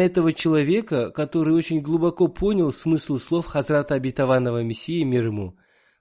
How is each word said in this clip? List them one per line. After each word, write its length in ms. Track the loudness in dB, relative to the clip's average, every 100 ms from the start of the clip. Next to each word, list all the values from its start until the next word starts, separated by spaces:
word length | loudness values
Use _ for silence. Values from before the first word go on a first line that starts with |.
| 4
этого 260 | 2 0
человека, 800 | 0 2 2 2 0 0 -2 -2
который 420 | -4 -4 0 2
очень 260 | 2 0 -4
глубоко 480 | -2 0 0 2 0
понял 460 | 2 0 2 0
смысл 460 | 0 0 0 0 -4
слов 260 | -2 -4 -2
Хазрата 480 | -4 0 0 0
Обетованного 720 | -2 -2 -2 2 2 2 -2
Мессии, 400 | -2 -6 -4 -2
мир 240 | 0 0 0
ему, 280 | -4 -8 -12 _ _ _ _